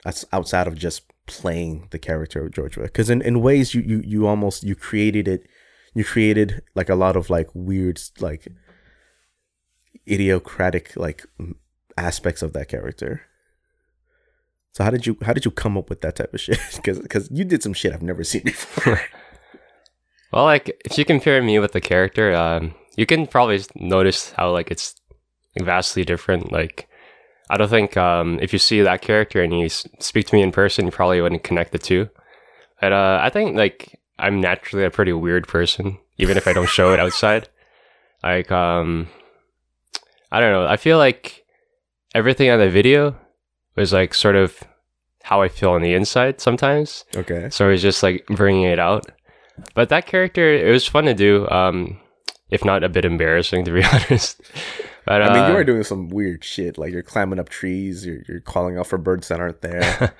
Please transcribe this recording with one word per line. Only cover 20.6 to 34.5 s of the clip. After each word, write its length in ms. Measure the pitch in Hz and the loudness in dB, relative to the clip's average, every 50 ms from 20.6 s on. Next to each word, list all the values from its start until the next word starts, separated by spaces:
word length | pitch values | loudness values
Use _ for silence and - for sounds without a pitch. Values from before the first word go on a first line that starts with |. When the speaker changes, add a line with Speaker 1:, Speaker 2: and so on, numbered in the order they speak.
| - - - - - | 0 -6 -12 -12 -12
Speaker 2:
if 140 | 110 - - | -4 -4 0
you 60 | 147 | 2
compare 360 | - 160 135 - 156 139 131 | 2 2 2 4 2 2 4
me 200 | 123 110 107 107 | 4 2 2 2
with 100 | 101 101 | 2 0
the 80 | - 92 | -2 -4
character, 540 | - - 90 90 92 95 - - 110 101 87 | -2 0 2 2 2 2 0 0 2 2 2
um, 400 | 85 85 82 82 82 80 82 82 - _ _ _ | 2 0 0 -2 -2 -4 -8 -10 -14 _ _ _
you 100 | - 110 | -4 0
can 220 | - 165 160 156 - | 0 0 0 0 0
probably 260 | - 127 123 113 101 | 2 2 4 4 0
s-, 140 | 98 98 - - | -2 -4 -10 -14
notice 560 | - - 90 95 95 95 95 92 - - - | -10 -4 0 2 2 4 2 2 -2 -6 -8
how, 180 | - - 90 90 | -6 -4 -2 -2
like, 180 | 90 87 85 - | -2 -2 -4 -6
it's 320 | 85 - - - - _ _ _ _ _ _ _ _ _ _ _ _ - | -8 -10 -10 -12 -14 _ _ _ _ _ _ _ _ _ _ _ _ -6
vastly 440 | 90 87 87 92 90 - - 95 90 | -2 -2 0 0 -2 -2 -4 -4 -2
different. 460 | 85 87 82 - - 92 85 - 90 | -2 -4 -4 -2 -2 -2 -2 -4 -4
Like, 380 | - 82 85 82 - - - _ _ _ - - _ _ _ _ _ _ _ - | -4 -4 -4 -6 -8 -14 -20 _ _ _ -20 -20 _ _ _ _ _ _ _ -2
I 60 | - | 0
don't 120 | 101 107 104 | 0 2 2
think, 260 | 117 113 101 98 - | 2 2 2 2 0
um, 440 | - 90 90 85 85 82 85 85 - | 0 2 2 2 0 0 -2 -2 -4
if 100 | - 90 | -2 -2
you 60 | - 95 | 0 0
see 220 | - - 113 104 | 2 2 4 4
that 180 | 101 95 92 92 | 4 4 2 0
character 400 | - - 107 107 107 - - 98 87 | 0 0 0 2 0 0 0 0 0
and 80 | 82 85 | 0 0
you 100 | 85 85 | -2 -2
s-, 200 | 80 - - - - _ _ | -2 -4 -8 -10 -14 _ _
speak 260 | - - - 110 104 | -10 -2 -2 -2 2
to 80 | - - | 4 4
me 80 | 104 | 4
in 80 | 98 92 | 4 4
person, 360 | 87 - 98 98 - - 98 | 2 2 2 2 2 0 -2
you 40 | 87 | -2
probably 300 | - - 92 90 92 90 | 0 0 2 2 2 2
wouldn't 240 | 85 87 87 82 - | 2 0 -2 -4 -4
connect 260 | - 92 85 82 - | -2 -2 -2 -2 -2
the 80 | - 85 | -6 -8
two. 300 | - - 95 90 107 104 _ _ _ _ _ _ _ _ _ _ _ _ _ _ | -2 0 0 0 0 -2 _ _ _ _ _ _ _ _ _ _ _ _ _ _
But, 120 | 101 98 | 0 2
uh, 280 | 98 98 98 95 95 90 | 4 4 4 4 4 2
I 80 | - 120 | 2 0
think, 260 | - 208 214 175 - | 0 0 -2 0 2
like, 440 | 107 104 98 - - - - - _ _ _ _ - | 2 2 2 0 -6 -16 -20 -20 _ _ _ _ -4
I'm 220 | - 98 101 98 | -2 -2 0 0
naturally 440 | 92 90 | 0 0